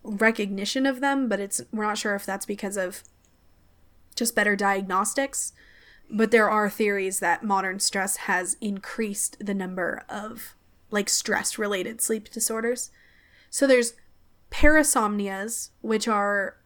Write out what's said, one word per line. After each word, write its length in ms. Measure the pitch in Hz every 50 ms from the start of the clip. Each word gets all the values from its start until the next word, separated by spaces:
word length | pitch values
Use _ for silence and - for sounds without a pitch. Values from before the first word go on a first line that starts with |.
| _
recognition 800 | - 214 196 220 220 226 226 208 196 196 196 202 202 - 269 262
of 160 | 277 269 254
them, 280 | 277 285 277 277 269 240
but 100 | 208 196
it's, 220 | 202 196 - - - - -
we're 120 | 214 214
not 140 | 208 208 202
sure 180 | - 214 202
if 100 | 202 -
that's 200 | - 196 202 -
because 300 | - 208 202 - 196 196
of 280 | 208 185 180 190 - - - _ _ _ _ _ _ _ - _ _ _ _ _ _ - - - - - - -
just 180 | - 240 226 -
better 220 | - 208 208 208
diagnostics. 960 | 196 208 196 196 196 196 190 185 185 202 214 - - 269 269 - - - - - - - - - - - - - - - -
But 220 | - 208 220 220 220
there 180 | 226 214 202
are 180 | 214 214 208 202
theories 520 | 196 - 226 208 202 196 190 190 185 -
that 240 | - 175 170 - -
modern 340 | 214 196 190 190 190 185 196
stress 380 | - - - 202 190 190 -
has 400 | - - - 196 180 180 175 - -
increased 760 | - 208 202 196 - - - - 226 208 202 - - - - -
the 160 | 214 202 202
number 480 | 196 185 180 185 185 180 170 - - - _
of, 480 | - 208 208 214 233 226 - - - _ _ _ _ _ _ _
like, 180 | - 208 202 -
stress-related 920 | - - - - 214 - 196 - - - 220 202 202 185 180 - 226 226
sleep 280 | - - 226 220 208 -
disorders. 600 | - 226 - - 226 226 220 233 247 247 - - - - - - _ - _ _ _ - - _
So 180 | - - 277
there's 280 | 269 262 247 240 233 - - - - - _ - _ _ _ _ -
parasomnias, 1200 | - - - 302 - 311 294 302 - 269 220 208 208 208 202 196 190 190 196 220 226 - - - _ _ -
which 260 | 214 220 220 214 233
are 480 | 220 202 202 202 202 202 196 175 - _ _